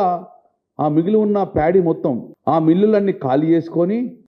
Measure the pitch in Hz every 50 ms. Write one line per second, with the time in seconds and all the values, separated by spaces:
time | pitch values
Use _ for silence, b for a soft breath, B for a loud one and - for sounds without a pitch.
0 | 196 180 180 170 180 - - _ _ _ _ _ _ _ _ - 147 151 151 160
1 | 170 196 220 214 214 208 208 202 190 - - 160 151 165 185 190 175 160 160 -
2 | - 160 123 107 - - - _ - 131 151 165 156 160 170 185 208 214 214 202
3 | 202 190 - - 139 127 131 147 160 160 170 165 160 - - 160 170 185 214 240
4 | 254 - - - _